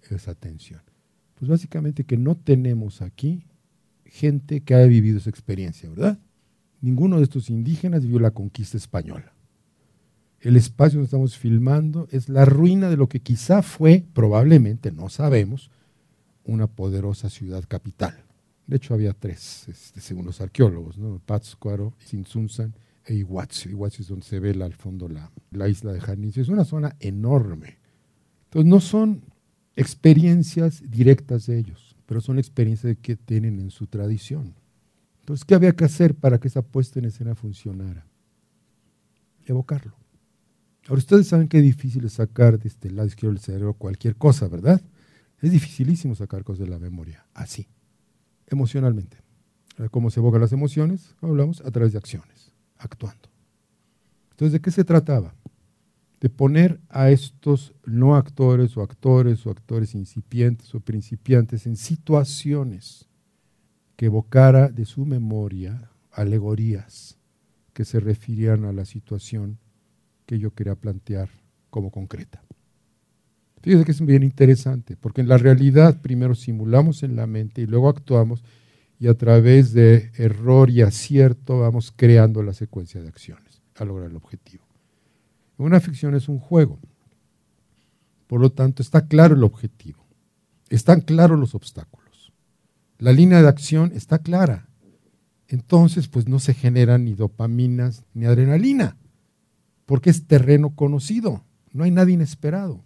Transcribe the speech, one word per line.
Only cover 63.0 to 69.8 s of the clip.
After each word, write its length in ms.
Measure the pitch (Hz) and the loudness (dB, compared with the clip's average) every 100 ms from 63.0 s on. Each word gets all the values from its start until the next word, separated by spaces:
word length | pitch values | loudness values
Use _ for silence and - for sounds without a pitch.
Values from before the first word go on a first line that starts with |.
| _ _ _ _ _ _ _ _ _ _ | _ _ _ _ _ _ _ _ _ _
que 80 | 117 | -4
evocara 640 | 107 110 131 131 131 139 | -4 0 4 6 6 4
de 160 | 117 110 | -2 -12
su 200 | - 143 | -8 -6
memoria 840 | 131 113 107 104 95 92 120 113 _ _ | -6 -6 -6 -8 -10 -12 -14 -18 _ _
alegorías 1080 | - 104 110 104 107 110 101 107 - - _ _ _ _ _ _ | -8 -4 -4 -4 -4 -4 -6 -10 -20 -20 _ _ _ _ _ _
que 100 | - | -12
se 160 | 110 117 | -6 -4
refirieran 640 | 104 104 - 107 110 110 | -4 -6 -6 -6 -2 -2
a 80 | 104 | -4
la 140 | 98 98 | -10 -12
situación 720 | 113 - 101 - 110 101 107 _ _ | -16 -14 -16 -12 -12 -12 -16 _ _